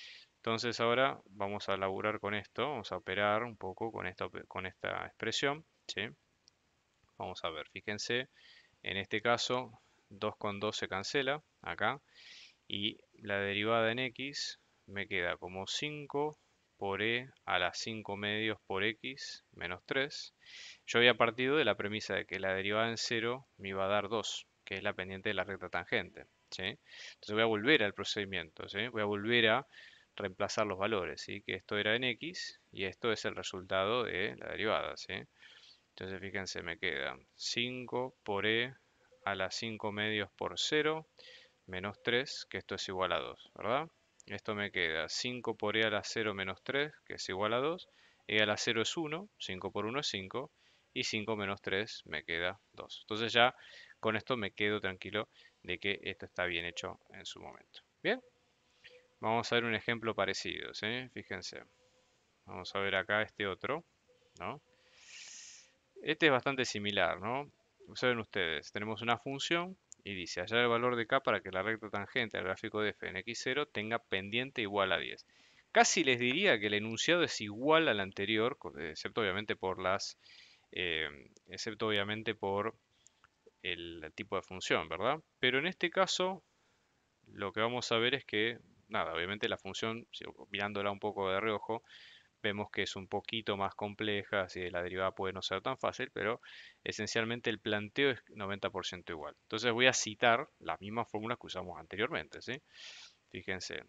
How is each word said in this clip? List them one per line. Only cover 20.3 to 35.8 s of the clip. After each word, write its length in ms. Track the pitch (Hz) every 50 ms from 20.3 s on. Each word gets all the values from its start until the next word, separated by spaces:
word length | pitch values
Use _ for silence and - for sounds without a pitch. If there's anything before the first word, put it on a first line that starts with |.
| - _ - - - - - - - - _
Yo 120 | - - 117
había 160 | 120 123 117
partido 420 | 113 120 117 110 127 127 131 143
de 80 | 156 135
la 100 | 107 98
premisa 400 | - 101 101 107 107 - - 98
de 120 | 90 -
que 120 | - 85 95
la 140 | 95 95
derivada 380 | 95 95 98 101 104 110 113 117
en 80 | 117 107
cero 480 | - - 123 113 110 120 123 139 - _ _
me 140 | - 98 98
iba 160 | 98 95 95
a 20 | 95
dar 220 | 101 104 101 98
dos, 360 | 113 107 98 - - - - _ _ _
que 120 | _ - 98
es 80 | -
la 100 | 101 104
pendiente 380 | 98 - 92 95 95 95 - 107
de 40 | 101
la 100 | 95 90
recta 260 | 98 98 90 90 87
tangente, 560 | - 87 90 - 131 110 92 87 - 76 67 - _ _ _ _
¿sí? 140 | - - 92
Entonces 680 | 98 - - _ - - - - - - _ - -
voy 100 | 104 107
a 40 | 117
volver 360 | 113 110 104 104 135 156 135
al 120 | 107 101 -
procedimiento, 760 | - 98 - - 107 101 98 95 90 82 82 _ - - -
¿sí? 200 | 95 101 110 127
Voy 120 | 120 110
a 60 | 104
volver 420 | 104 104 101 101 113 120 120 113 107
a 180 | 110 131 143 - - - - - - - - _ _
reemplazar 500 | - 101 95 92 - 101 98 - 117 107
los 120 | 104 92 92
valores, 440 | 98 107 113 95 87 78 67 -
¿sí? 180 | - - 98 104
Que 140 | - - 98
esto 240 | 95 - - 113 104
era 180 | 101 107 110
en 80 | 123 131
x 560 | 127 113 - 143 165 185 - - - - - _ _
y 120 | - 101 98
esto 260 | 92 92 - - 117
es 140 | 107 - -
el 100 | 107 95
resultado 720 | 98 92 - - 92 92 95 98 95 95 104 117 123 113
de 320 | 95 87 90 101 - -
la 120 | - - 78
derivada, 480 | 78 85 101 110 92 73 76 76 71 -
¿sí? 160 | - - 92 107 135 - _ _ - - - - - - - _